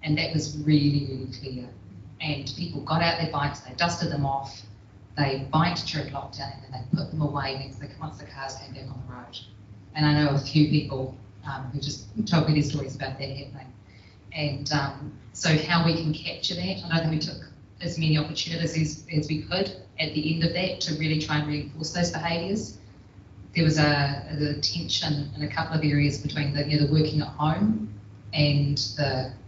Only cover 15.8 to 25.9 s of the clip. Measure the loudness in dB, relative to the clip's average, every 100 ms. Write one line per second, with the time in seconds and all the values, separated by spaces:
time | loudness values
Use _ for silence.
15.8 | 4 4 0 -2 -4 -6 -4 -2 -4 -4
16.8 | 0 2 2 0 -2 -8 -12 -18 -20 -10
17.8 | -8 0 4 4 2 -4 -4 -2 0 2
18.8 | 0 -2 -2 -2 0 -2 -2 0 0 -4
19.8 | -16 -6 -2 0 0 2 2 2 -2 -2
20.8 | -4 0 2 0 2 0 0 -2 -4 -6
21.8 | -6 0 0 0 -2 -2 0 -2 -4 -10
22.8 | -18 -20 -20 -20 -20 -20 -4 4 4 6
23.8 | 4 4 2 -2 -6 -2 -2 0 -2 -4
24.8 | -4 -2 0 -2 -2 -4 -4 -2 0 2
25.8 | 4